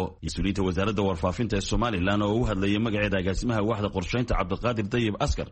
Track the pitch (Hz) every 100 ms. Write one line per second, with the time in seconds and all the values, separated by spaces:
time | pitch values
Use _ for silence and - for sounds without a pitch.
0 | 92 - 80 85 90 101 92 85 98 104
1 | 98 87 90 87 113 104 - 104 120 98
2 | 92 104 104 110 117 98 98 104 113 104
3 | 104 95 92 92 123 110 104 110 101 92
4 | 87 120 117 110 92 95 113 113 101 123
5 | 113 101 143 - 73